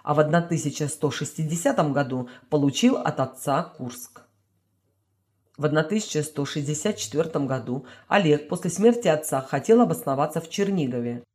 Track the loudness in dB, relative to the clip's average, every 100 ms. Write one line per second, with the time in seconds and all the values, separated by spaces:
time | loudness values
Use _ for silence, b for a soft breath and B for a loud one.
0 | 0 2 4 2 2 -2 -2 -4 -6 -2
1 | -2 -2 -6 -4 -4 0 0 2 2 2
2 | 0 -4 -6 B B 2 2 4 4 4
3 | 0 -2 -4 -4 -2 -2 -2 -8 -12 -12
4 | -16 -20 -20 _ _ _ _ _ _ _
5 | _ _ _ _ _ -4 0 0 0 -2
6 | -2 -4 -4 -4 -4 -4 -4 -2 -4 -4
7 | -4 -2 -2 -2 -2 -4 -4 -8 -8 B
8 | B 2 4 2 0 -6 -4 2 4 4
9 | 2 0 0 -4 -2 -2 4 6 6 0
10 | -2 0 0 -2 -6 -2 0 0 0 -2
11 | -4 -6 -10